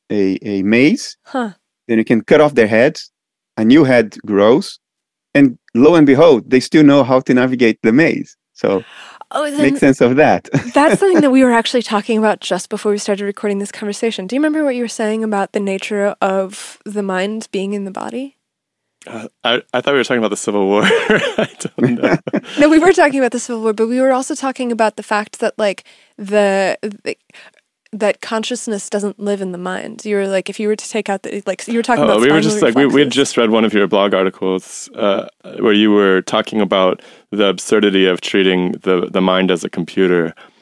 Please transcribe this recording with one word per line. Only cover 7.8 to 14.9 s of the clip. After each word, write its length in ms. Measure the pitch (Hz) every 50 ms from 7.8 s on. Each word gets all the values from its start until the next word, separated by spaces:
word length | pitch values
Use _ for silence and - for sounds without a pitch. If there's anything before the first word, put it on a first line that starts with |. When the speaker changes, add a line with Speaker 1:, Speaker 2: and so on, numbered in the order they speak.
| -
Speaker 1:
the 100 | 113 110
maze. 440 | 139 165 147 - - - - _ _ _ _ _
So 320 | - - 104 98 95 - - - - - - - - - - -
Speaker 2:
Oh, 160 | - 302 294
then 120 | 285 294 294
Speaker 1:
make 160 | 139 139 277
sense 240 | - 139 131 - 131
of 140 | 120 127
that. 320 | 139 151 127 98 85 - - -
<laughs> 220 | 151 - 240 -
Speaker 2:
that's 260 | 277 285 330 - -
something 220 | 392 392 359 320 294
that 80 | 277
we 120 | 254 262 262
were 100 | 254 240
actually 280 | 233 226 - - 247 220
talking 360 | - 226 202 208 - 226 214
about 220 | 220 214 196 -
just 280 | - - 190 175 - -
before 240 | 214 208 - 214 202
we 60 | 208
started 260 | - - 202 196 202
recording 340 | 202 202 - - 208 202 196
this 140 | 202 202 -
conversation. 540 | - 220 202 202 - - 226 214 - 190
Do 100 | 185 240
you 40 | 269
remember 220 | 302 311 302 311 302
what 100 | 285 254
you 60 | 247 240
were 40 | 220